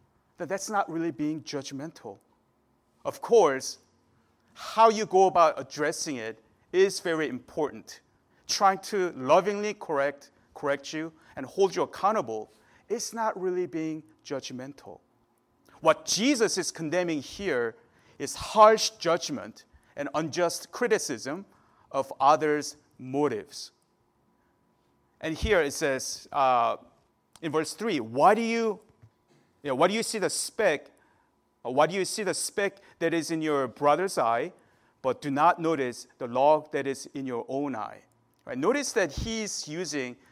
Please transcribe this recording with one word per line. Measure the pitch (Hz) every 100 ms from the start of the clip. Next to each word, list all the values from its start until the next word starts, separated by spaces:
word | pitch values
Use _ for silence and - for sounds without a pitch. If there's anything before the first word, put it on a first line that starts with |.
| _ _ _ -
then | 170
that's | 190 -
not | 202 -
really | 165 165
being | 151 151 156
judgmental. | - 143 131 139 160 - 110 98 _ _ _ _ _ _ _ _
Of | 143 -
course, | - 226 160 131 - - _ _ _ _ _ _ _
how | - - 214 226
you | 214 208
go | 185 190
about | 180 160 135
addressing | 135 143 151 160 165 127
it | 110 139 _ _ -
is | 180 196 190
very | 175 160 139
important. | 123 - - 147 110 - - _ _ _ _ -
Trying | - 196 190
to | - 202 175 143
lovingly | 127 175 190 208 208
correct, | - - 143 139 143 - _ _
correct | - 143 139 -
you | 156 160 _ _ 147
and | 131
hold | - 196 180
you |
accountable | 135 - 196 220 117 110 107 _ _ _ -
is | 233 -
not | 226 220 180
really | 185 180 170
being | 160 160 156 - _
judgmental. | - 135 127 127 135 - - - _ _ _ _ _ _ _ -
What | 160 156 -
Jesus | 175 254 254 156 190
is | 160
condemning | - 156 175 175 151
here | - - 196 127 117 - _ _ _ -
is | 139 -
harsh | - 214 214 220 -
judgment | - 165 175 - 120 101 - _ _ _ -
and | 143
unjust | 147 160 165 170 - -
criticism | - 240 208 - 113 127 175 202 _ _ _ _
of | 139 135 -
others' | 135 151 151 147 - - _ -
motives. | 127 139 147 107 90 - - _ _ _ _ _ _ _ _ _ _ _ _ _ _ -
And | 160 156
here | 220 190
it | 143
says, | - 151 131 - - -
uh, | 143 131 123 117 104 - _ _ _ _ -
in | 160
verse | 156 156
three, | - 226 151
"Why | 110 123 170
do | 214
you, | 226 233 220 190 _ _ _ _ _ _ _ _
you | 139
know, | 127
why | 175
do |
you | 220
see | - 214
the | 170
speck, | - - - 202 143 - _ _ _ _ _ _ _
or | 120
why | 131 156
do | 190
you | 180
see | -
the | 185
speck | 156 - - 196 - - -
that | 165
is | 165 151
in | 165
your | 156 143 127
brother's | - 143 156 190 175
eye, | 117 117 170 - _ _ _ _
but | 131 123
do | 147
not | 139 165 175
notice | 165 147 127 113 - -
the | 123
log | 127 143 151 151
that | 143 135
is | 131 -
in | 139 135
your | 120 117
own | 135 143 113
eye?" | 104 104 _ _ _ _ -
Right? | 127
Notice | 170 285 269
that | 220 170
he's | - 226 226 202 - 156
using | 160 165 143 123 120 _